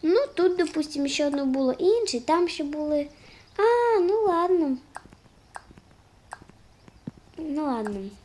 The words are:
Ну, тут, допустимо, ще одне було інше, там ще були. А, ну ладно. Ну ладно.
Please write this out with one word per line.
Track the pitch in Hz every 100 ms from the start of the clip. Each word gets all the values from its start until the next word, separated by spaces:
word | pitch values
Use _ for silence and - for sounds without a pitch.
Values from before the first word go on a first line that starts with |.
Ну, | 311 403 554
тут, | - 359 359
допустимо, | 320 320 294 277 277
ще | 277 294
одне | 285
було | 269 262 262
інше, | - 359 453 427 240
там | 247 330 349
ще | -
були. | 285 302 302 294 294 - - - - -
А, | 427 480 480 440
ну | 349 427 415
ладно. | 339 359 370 294 254 - - - - _ _ _ - - - _ - _ _ _ - - - - _ - - - - - -
Ну | 320 285
ладно. | 294 240 214 208 196 208